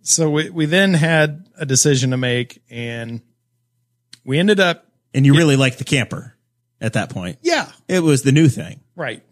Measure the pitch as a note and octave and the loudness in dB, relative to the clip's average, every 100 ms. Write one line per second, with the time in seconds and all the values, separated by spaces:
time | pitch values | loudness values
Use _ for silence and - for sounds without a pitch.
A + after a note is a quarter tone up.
0 | - - D#3 D3 D#3 E3+ D3+ F3+ G3 F3 | -2 0 0 0 -2 -4 0 2 2 2
1 | D#3+ D#3+ D3+ D3 - _ D3+ C3 D3+ C3+ | 2 2 0 -2 -18 _ -2 0 2 2
2 | B2+ B2+ B2+ B2 B2 - _ A#2 A#2 A#2 | 0 -2 -2 -4 -6 -14 _ -12 -10 -10
3 | A#2 A#2 _ _ _ _ _ _ _ _ | -12 -14 _ _ _ _ _ _ _ _
4 | _ - - C#3 F#3+ G3+ F3+ E3+ _ _ | _ -20 -6 -2 2 2 2 -2 _ _
5 | _ C#3 C#3 D3 D#3+ C#3 C3 B2 B2+ C#3+ | _ 2 4 6 4 4 2 -2 -4 -2
6 | A2 - - _ _ _ _ _ A2+ A2+ | -2 -8 -14 _ _ _ _ _ -6 -4
7 | G2 F#2+ F2+ D3+ E4 D#4+ - - _ F#3 | -6 -8 -12 -8 -4 -2 -4 -14 _ 0
8 | D#3+ C#3 C3 C#3+ D#3+ - E2 - _ - | 2 2 2 4 4 2 -10 -16 _ -12
9 | C#3+ - _ | -12 -12 _